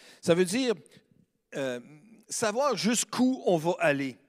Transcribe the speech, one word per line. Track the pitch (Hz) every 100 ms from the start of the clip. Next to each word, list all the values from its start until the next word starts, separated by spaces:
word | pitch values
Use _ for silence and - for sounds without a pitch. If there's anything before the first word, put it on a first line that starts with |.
| - -
Ça | -
veut | 170 185
dire, | 226 254 180 - - _ _ _ _ _
euh, | - 135 123 123 151 - - -
savoir | - 220 214 285 196
jusqu'où | 175 240 - - 254 254 240
on | 175
va | 160 180
aller | 165 139 135 117